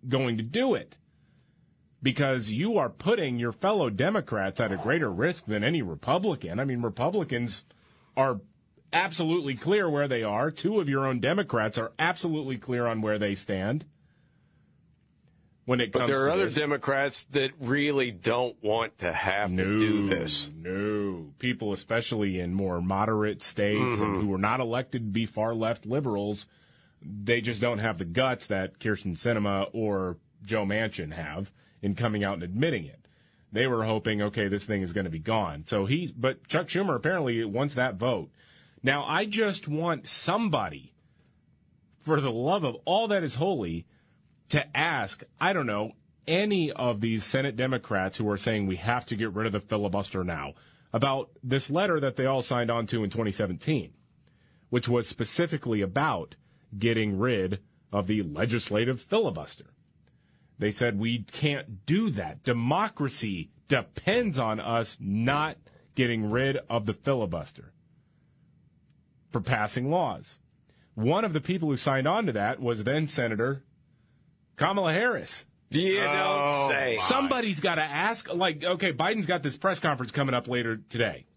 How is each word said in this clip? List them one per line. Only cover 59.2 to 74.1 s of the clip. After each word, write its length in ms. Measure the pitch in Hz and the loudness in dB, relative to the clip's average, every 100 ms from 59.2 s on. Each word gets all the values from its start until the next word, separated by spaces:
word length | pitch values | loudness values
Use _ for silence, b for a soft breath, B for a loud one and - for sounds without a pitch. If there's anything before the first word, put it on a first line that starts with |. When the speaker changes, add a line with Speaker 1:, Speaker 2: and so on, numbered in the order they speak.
| 196 87 - - - _ _ _ _ b b b b b | 0 -2 -10 -14 -18 _ _ _ _ b b b b b
Speaker 1:
They 140 | 107 | -4
said, 260 | 104 120 101 | 2 0 2
"We 200 | 113 120 104 | -2 -2 -6
can't 540 | - 151 143 - 101 - | -2 -2 -2 -6 -14 0
do 240 | 175 220 | 2 2
that. 320 | 107 82 73 | -2 -6 -6
Democracy 1080 | - 120 117 160 220 - 143 - 113 95 78 _ _ | -2 0 2 2 0 -2 -4 -2 -4 -4 -8 _ _
depends 720 | 135 104 - - 220 233 135 | 0 0 -6 0 0 0 0
on 200 | 113 110 | 0 -2
us 340 | 101 117 113 - | 0 0 0 -4
not 560 | 98 101 117 143 156 - - b b - | -2 0 2 2 0 -6 -18 b b 0
getting 360 | 127 113 107 | 0 2 0
rid 260 | 117 135 135 - | 0 0 -2 -2
of 160 | 117 104 | -2 -2
the 80 | |
filibuster 800 | 104 - 135 104 82 73 - - _ _ b b b b b b b _ _ _ _ _ _ _ | -4 0 0 0 -4 -8 -14 -20 _ _ b b b b b b b _ _ _ _ _ _ _
for 100 | 120 | -4
passing 480 | 104 123 107 - 127 | 0 0 0 -2 0
laws." 480 | 170 156 82 - - _ _ b b b - | 0 0 -4 -12 -20 _ _ b b b -2
One 280 | 110 175 | 2 2
of 100 | 220 | 2
the 60 | 156 | -2
people 280 | 143 185 160 | -2 -2 0
who 80 | 135 | 0
signed 300 | - 135 135 | 0 2 2
on 180 | 196 208 | 2 0
to 60 | |
that 260 | 110 101 131 | 0 0 0
was 240 | 123 117 | -2 -2
then 240 | 104 143 156 | 0 0 0
Senator 560 | - 120 107 120 135 - _ _ b b | 0 0 0 0 -2 -8 _ _ b b